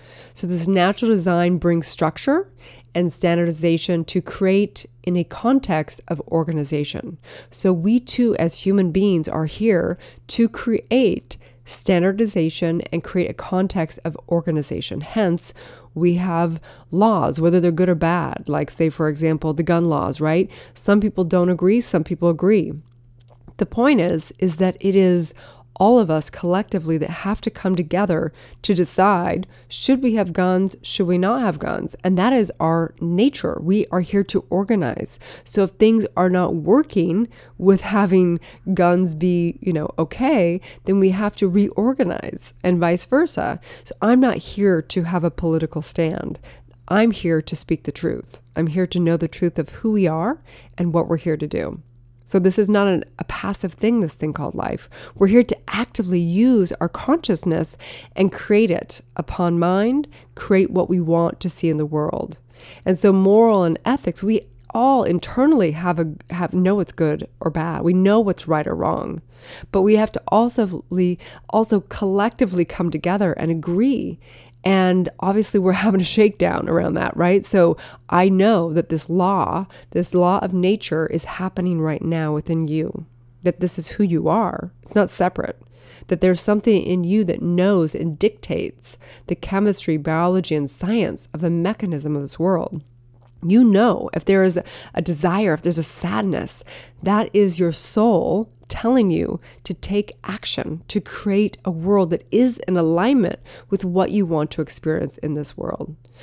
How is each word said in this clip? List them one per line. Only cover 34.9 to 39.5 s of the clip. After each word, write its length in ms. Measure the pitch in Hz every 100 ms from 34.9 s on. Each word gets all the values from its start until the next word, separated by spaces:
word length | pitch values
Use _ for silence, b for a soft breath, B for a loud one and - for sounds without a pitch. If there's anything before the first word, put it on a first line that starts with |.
| - - - B B
So 200 | B -
if 80 | 190
things 340 | - 220 226 202 -
are 120 | 185
not 260 | 180 180 170
working 720 | 156 254 311 196 170 185 233 B B B
with 240 | 185 190
having 580 | - 208 196 185 175 170 B B -
guns 420 | 185 175 180 180 156
be, 440 | 180 175 170